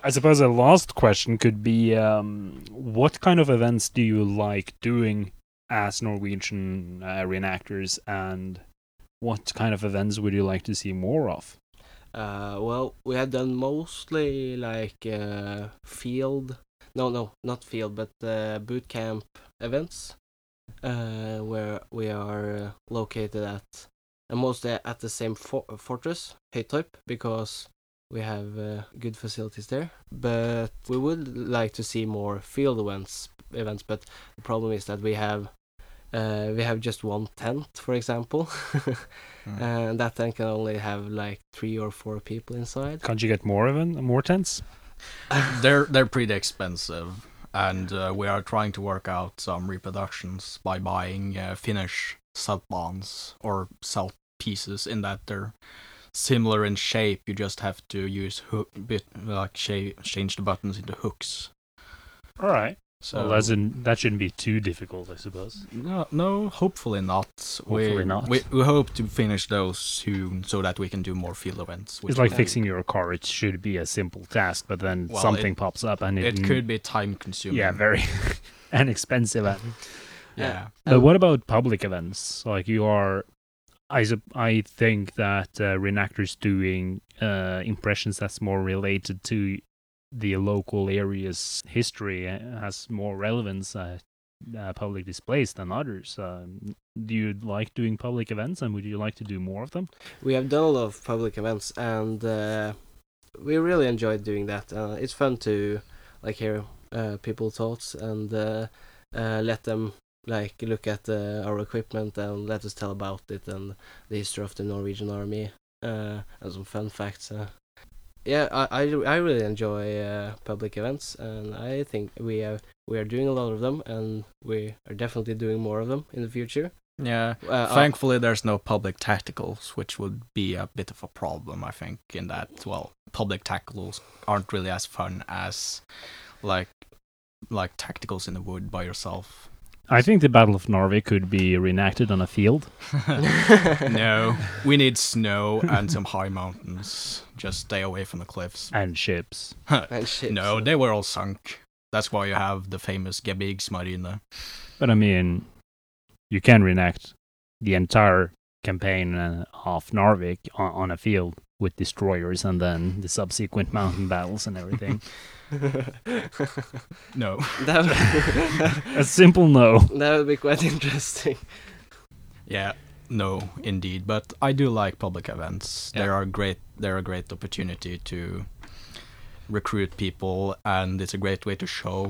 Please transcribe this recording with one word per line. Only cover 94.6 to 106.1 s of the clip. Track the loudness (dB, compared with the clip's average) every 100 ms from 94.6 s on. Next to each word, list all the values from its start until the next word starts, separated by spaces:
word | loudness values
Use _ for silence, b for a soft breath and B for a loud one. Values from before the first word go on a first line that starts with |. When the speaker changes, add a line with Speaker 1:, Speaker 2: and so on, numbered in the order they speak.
| -10
Speaker 1:
public | -8 -6 -6 -8
displays | -12 -2 0 0
than | -4 -6
others. | -6 -6 -10 -12 -10
Uh, | -10 -10 -14 -14 -14 -16 _ -12
do | -4
you | -2 -2 -4
like | -6 -4 -4
doing | -2 -2 -2
public | -4 -4 -4
events, | -4 -6 -4
and | -4
would | -4
you | -6 -4
like | -6 -6
to |
do | -8 -6
more | -6 -8
of | -8
them? | -8 -8 B B B
Speaker 2:
We | 0
have | 0 2
done | 4
a | 4
lot | 4
of | 2 -4
public | -4 -2 -2 -2
events, | -4 -4 -6 -6
and, | -4 -2 -2 -2
uh, | -2 -2 -2 -2 -4 -6 -16 -20 _ _ _ -12
we | -2 2
really | 2 4 4
enjoyed | 2 0 0
doing | -2 -4 -2
that. | -6 -6
Uh, | -6 -6 -6
it's | -8
fun | 0 0 0
to, | 0 0 0 -4 -8 b b